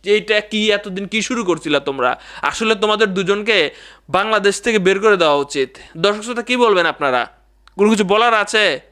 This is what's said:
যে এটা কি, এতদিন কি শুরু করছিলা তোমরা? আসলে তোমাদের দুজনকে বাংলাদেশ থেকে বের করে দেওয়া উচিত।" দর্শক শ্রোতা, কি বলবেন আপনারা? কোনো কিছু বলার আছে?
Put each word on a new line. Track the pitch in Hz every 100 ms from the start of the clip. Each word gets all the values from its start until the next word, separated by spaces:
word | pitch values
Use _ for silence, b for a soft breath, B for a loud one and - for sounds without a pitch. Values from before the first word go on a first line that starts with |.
যে | 190 208
এটা | 190 214
কি, | 208 214 214
এতদিন | 202 208 185 196
কি | 220
শুরু | 202 254
করছিলা | 190 160 156 143
তোমরা? | 147 135 123 123 B B
আসলে | 143 - 220
তোমাদের | 214 214 214 214
দুজনকে | 185 185 202 214 208 147 B B B -
বাংলাদেশ | 180 214 220 196 196
থেকে | 247 220
বের | 180 196
করে | 214 196
দেওয়া | 160
উচিত।" | 143 139 143 131 - B 160
দর্শক | 190 208
শ্রোতা, | 220 240
কি | 240 247
বলবেন | 233 190 165
আপনারা? | 151 143 127 117 _ _ _ _ -
কোনো | 208
কিছু | 220
বলার | 190 208 240
আছে? | 220 202 220 202 127 _